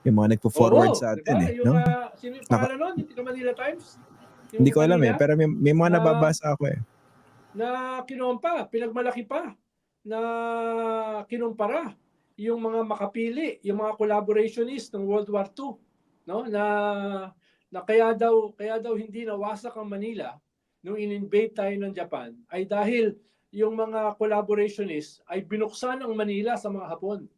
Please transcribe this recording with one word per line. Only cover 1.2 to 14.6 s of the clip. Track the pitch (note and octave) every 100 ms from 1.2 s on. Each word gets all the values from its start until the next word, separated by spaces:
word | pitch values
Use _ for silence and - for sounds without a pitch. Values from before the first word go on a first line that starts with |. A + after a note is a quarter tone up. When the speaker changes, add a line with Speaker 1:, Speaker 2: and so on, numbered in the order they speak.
Speaker 1:
atin, | - C3
Speaker 2:
ba? |
Speaker 1:
eh, | F2
Speaker 2:
Yung, | A#3+ A#2+
Speaker 1:
no? | D#3
Speaker 2:
ah, | B3 B3 A#3+ -
sino | B3 C4
yung | -
Speaker 1:
Naka- | B3
Speaker 2:
pangalan | B3+ C4+
nun? | F4 F4 -
Yung | - B3+
Manila | B3+ B3
Times? | A#3+ C#4 E4+ - - - - - - -
Yung | -
Speaker 1:
Hindi | C3+
ko | D#3
alam, | D#3+ F3
eh, | C#3+
Speaker 2:
Manila? | -
Speaker 1:
pero | D3 D3+
may, | D#3
may | - C#3+ D#3+
mga | E3+
Speaker 2:
Na | E3+
Speaker 1:
nababasa | D#3+ D#3 D#3 D#3 D3+
ako, | C#3+ C#3+
eh. | - A2+ _ _ _ _ _ _
Speaker 2:
na | G3+ A#3 B3+ B3+ B3+
kinompa, | C4 C4 B3+ A#3+ E4 E4 G3
pinagmalaki | A3+ A#3 A#3 B3 A#3+
pa, | - D4 D#4+ - _ _ _ _
na | G#3 A3 A#3 A#3 A#3 A#3 A3+ A3+ A3+ A3+ A3 G#3+ G3+
kinumpara | A#3+ A#3 A3 G#3 D4 D4 - _ _ _
yung | - A3 A#3
mga | A3+ A3+
makapili, | A3 G#3 G3+ A3+ A3+ B3+ D#4+ -
yung | G3+ G3+
mga | G#3+ G#3+
collaborationist | G#3+ G#3 G3+ G#3+ A3+ A#3